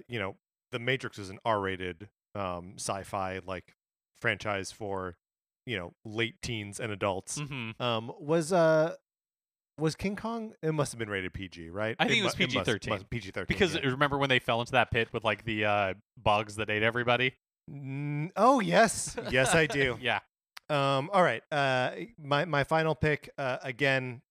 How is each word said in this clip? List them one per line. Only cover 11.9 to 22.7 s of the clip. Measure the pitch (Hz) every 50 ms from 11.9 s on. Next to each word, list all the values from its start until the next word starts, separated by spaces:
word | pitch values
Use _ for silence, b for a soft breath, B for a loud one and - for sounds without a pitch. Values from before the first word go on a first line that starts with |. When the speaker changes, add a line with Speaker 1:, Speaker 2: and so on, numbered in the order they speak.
| 120 -
Speaker 2:
I | 156
think | 131 -
Speaker 1:
It | 220
Speaker 2:
it | 196
was | 135 -
Speaker 1:
mu-, | - -
it | 127 120
must, |
Speaker 2:
P | 98
G | 90 -
thirteen. | 110 98 - - 110
Speaker 1:
must, | 95 98 -
P | 123 117
G | 95 95
thirteen, | - 104 90 - -
Speaker 2:
Because | - 202 165 147
Speaker 1:
yeah. | 156 143 135
Speaker 2:
remember | 127 135 147 139 139
when | 139 139 135
they | 127 123
fell | - - 117 117
into | 120 - -
that | 123 113 -
pit | - 117 113 -
with, | - 113 110
like, | 110 104 101 110
the, | 113 110 107 107
uh, | 104 104 104 101 95 92 101 _ _ _ 123
bugs | 104 107 104 104 110 107 101
that | 107 107 104
ate | 107 107 110
everybody? | 117 113 123 120 120 120 120 127 131 - _ _ _ _ _ _ -
Speaker 1:
N-, | 147 143 139 135 135 139 147 147 147 147 151 185 -
oh, | 190 214 254 285 254
yes. | 196 165 175 196 226 196 - - - - - 240 214 208
Yes, | 123 131 131 233 180
I | 165 160
do. | 143 120 143 139 127 117
Speaker 2:
<laughs> | 107
Yeah. | 123 117 107 98 - _ _ _ _ _ _ - - -
Speaker 1:
Um, | 151 139 139 139 139 135 139 190 202
all | 190
right. | 175 147 113 117 - -
Uh, | 156 143 139 135 131 127 127 147 - - 139 - - -
my, | 151 139 143 143 170
my | 175 147 143 135
final | -